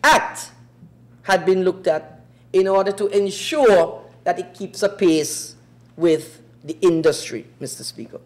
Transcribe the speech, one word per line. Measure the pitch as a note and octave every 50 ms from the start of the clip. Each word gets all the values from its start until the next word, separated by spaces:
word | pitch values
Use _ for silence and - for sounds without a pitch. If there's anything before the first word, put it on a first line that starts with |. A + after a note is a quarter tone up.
| -
Act | D4 D4+ A3+ - - - - - - - - - _ _ _ - - _ _ - _ - _
had | _ - F#3+ F#3 D#3+
been | F#3 F#3+ F#3 F#3
looked | F#3 F3+ - -
at | F3+ D#3 D#3 - - - - - _ _ _ _ _
in | - F#3+ F#3+ F#3+
order | F#3+ G3 F#3+ G3+
to | G3+ - G#3 G3+
ensure | G3+ G3+ G3+ G3 F#3 - - - D#4 D4+ C4+ A3+ G3+ F3 E3 - - - - - _ _
that | _ E3+ F3 -
it | F#3 - -
keeps | - G3 F3+ - -
apace | G#3 G3 G3+ - G3+ F3 D#3+ D#3 D3 - - - - - - _ _ _ _ _ _ _ _
with | - E3 E3+ D#3 D3+ - - - - - _ _ _
the | - D3 E3 -
industry, | - F3+ E3 D#3+ D#3 D#3+ C3+ - - - B2 A2 - - _ _
Mister | C#3+ B2+ - -
Speaker. | - - - - A#2 - - - -